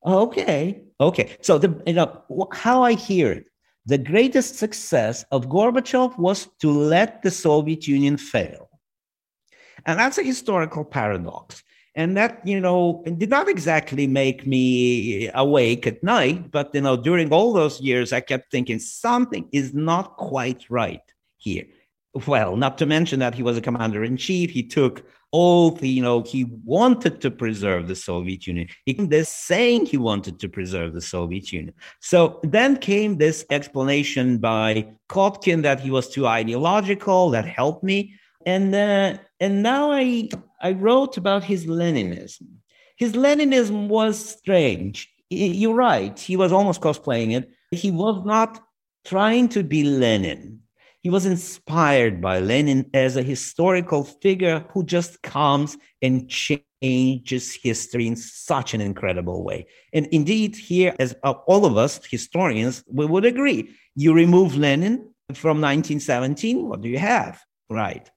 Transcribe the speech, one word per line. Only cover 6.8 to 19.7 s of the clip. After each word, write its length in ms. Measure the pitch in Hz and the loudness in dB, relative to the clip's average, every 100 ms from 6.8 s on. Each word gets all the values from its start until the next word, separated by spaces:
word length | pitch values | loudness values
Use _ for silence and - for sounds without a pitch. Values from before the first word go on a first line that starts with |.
| 147 165 220 - | 4 4 2 0
the 80 | 190 | -4
Soviet 560 | 175 165 151 151 156 156 | -2 2 2 2 -4 -2
Union 300 | 139 143 143 | 2 2 0
fail. 540 | - 120 90 - - _ _ _ _ _ _ _ _ _ _ - | -2 -4 -4 -10 -20 _ _ _ _ _ _ _ _ _ _ -14
And 140 | - 165 | -4 0
that's 200 | 247 277 | 0 0
a 40 | |
historical 600 | 285 254 - 190 160 156 | -4 -4 -2 -2 -2 -6
paradox. 800 | 147 139 107 98 85 - - - _ _ _ - | -6 -4 -2 -2 -6 -12 -18 -20 _ _ _ -6
And 200 | 165 196 | -2 0
that, 300 | 226 233 175 | -2 -2 -4
you 140 | 196 | -2
know, 420 | 185 180 175 170 | 2 2 2 0
did 260 | - 170 202 | -6 -6 0
not 180 | 277 392 | 0 0
exactly 580 | 339 151 156 147 135 139 | -2 0 0 -2 -2 0
make 400 | 135 135 131 135 | 2 0 -2 -2
me 800 | 131 127 123 123 120 107 101 107 | 0 2 2 2 0 -2 -4 -4
awake 540 | - 139 143 120 123 - | -2 2 4 4 2 -2
at 160 | 113 | -4
night, 480 | 180 233 131 170 - | -2 2 2 -2 -4
but, 200 | 151 143 | -6 -4
you 100 | 143 | -2
know, 140 | 139 127 | 0 0
during 360 | 123 175 160 | 0 0 2
all 200 | 160 226 | 4 4
those 280 | 214 151 - | 2 0 -2
years, 320 | 135 123 120 | -2 0 0
I 80 | 123 | -4
kept 320 | - 131 - | -4 -6 -4
thinking, 260 | 131 123 90 | -4 -2 -4
"Something 680 | - - 233 240 247 208 - | -8 -6 -2 0 0 -4 -4
is 240 | 143 131 | -4 -2